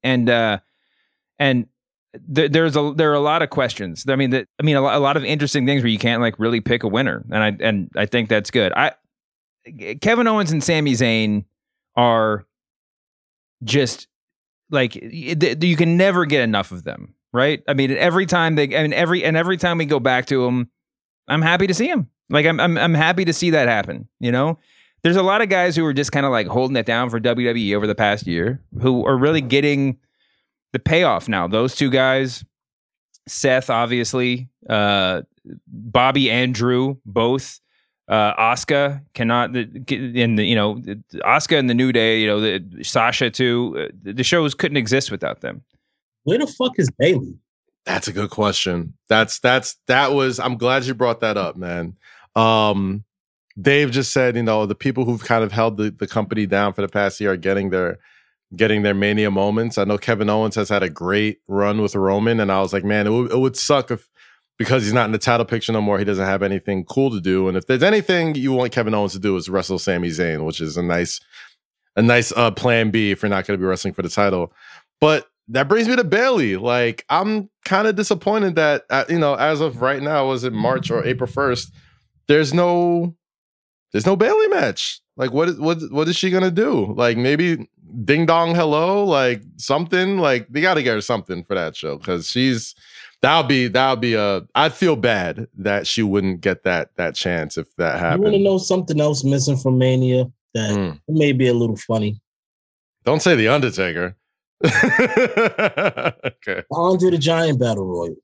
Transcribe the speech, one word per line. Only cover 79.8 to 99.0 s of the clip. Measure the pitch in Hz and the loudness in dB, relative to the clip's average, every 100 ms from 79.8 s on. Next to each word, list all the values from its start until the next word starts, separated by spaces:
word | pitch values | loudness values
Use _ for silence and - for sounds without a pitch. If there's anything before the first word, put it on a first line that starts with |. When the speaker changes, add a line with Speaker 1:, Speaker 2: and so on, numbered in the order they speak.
Speaker 3:
right | 127 135 | -2 -2
now, | 143 151 135 | -2 0 0
was | 131 | -2
it | 123 | -4
March | 107 139 131 - | -2 0 -2 -2
or | 117 | -2
April | 113 123 123 | -2 -4 -4
first, | - 139 120 - - _ _ _ _ - | -2 -2 -2 -6 -18 _ _ _ _ 2
there's | 147 151 | 2 4
no, | 170 175 175 175 170 170 165 _ _ _ _ _ _ _ | 2 2 2 2 0 -2 -8 _ _ _ _ _ _ _
there's | 104 127 | -2 0
no | 190 | 2
Bayley | 220 427 440 | 2 2 2
match. | 392 120 95 - - _ - | 2 0 -2 -8 -10 _ -6
Like, | 127 | -2
what | 135 170 | 0 -2
is, | 165 | -2
what, | 156 170 156 | -2 -2 -4
what | 143 156 | -2 -2
is | 175 | 0
she | 190 | 0
gonna | 185 185 | 2 2
do? | 170 247 185 101 104 | 2 0 0 -2 0
Like, | 120 117 | 2 2
maybe | 127 147 180 165 - _ - 117 | 2 2 2 0 -6 _ -16 -8
ding | 107 147 165 | 0 2 4
dong | 165 170 170 | 4 2 2
hello, | 156 151 170 202 | 2 2 2 0
like, | 202 143 127 117 - - | 2 2 2 0 -8 -16
something. | - 139 170 180 185 196 | -2 -2 0 0 0 2
Like, | 156 123 107 | 2 0 -2
they | 135 | 0
gotta | 180 170 | 2 2
get | 123 | 0
her | 110 | -2
something | - 113 - 87 | -2 -4 -4 -10
for | 85 | -6
that | 95 80 76 | -4 -4 -6
show, | 78 71 | -8 -8
'cause | 95 87 80 | -6 -6 -4
she's, | 123 131 120 - - - - - _ | -2 0 -2 -6 -16 -20 -20 -20 _
that'll | 131 160 | 2 2
be, | 135 139 123 | 2 0 2
that'll | 127 135 127 | 2 2 0
be | 120 | 0
a, | 110 101 95 - 123 | 0 0 -2 -2 0
I'd | 156 | 0
feel | - 180 143 | 2 0 2
bad | 120 107 90 82 87 - | 2 0 -2 -6 -12 -6
that | 98 101 82 | -2 -2 -2
she | - | -2
wouldn't | 107 101 95 90 | 0 0 -2 -2
get | 98 90 | -2 -2
that, | 92 87 - - | -2 -2 -4 -6
that | 85 | -6
chance | 76 92 87 76 - | -4 -4 -2 -4 -8
if | 80 - | -10 -4
that | 85 | -2
Speaker 2:
You | 69 | 0
Speaker 3:
happened. | 85 - | 0 2
Speaker 2:
wanna | 208 202 | 2 2
know | 196 190 | 2 0
something | - 190 180 151 | 0 -2 0 0